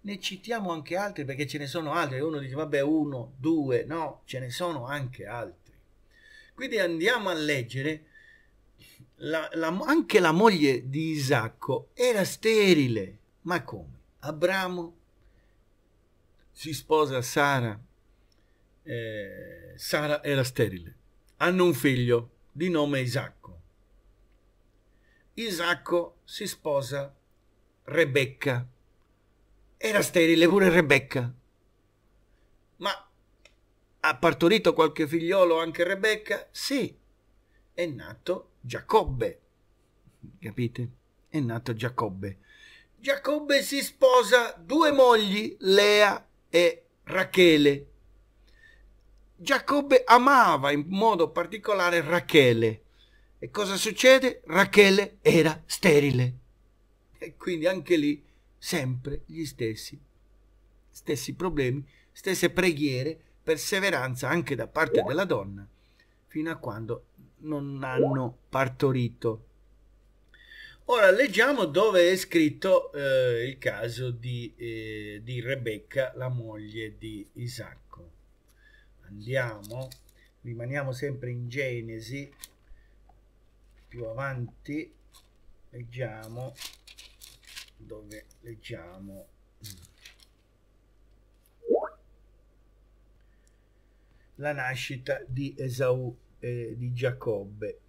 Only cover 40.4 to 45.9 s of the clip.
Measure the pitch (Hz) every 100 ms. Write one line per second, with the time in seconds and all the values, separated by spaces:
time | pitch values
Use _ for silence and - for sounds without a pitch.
40.4 | 113 104 117 - 120 - _ _ _ 156
41.4 | 123 113 127 110 117 127 110 92 98 98
42.4 | _ _ - - _ _ 247 277 - 302
43.4 | 294 269 - 277 - - 262 254 208 247
44.4 | 233 - - 294 302 285 247 226 208 202
45.4 | 220 - 190 196 208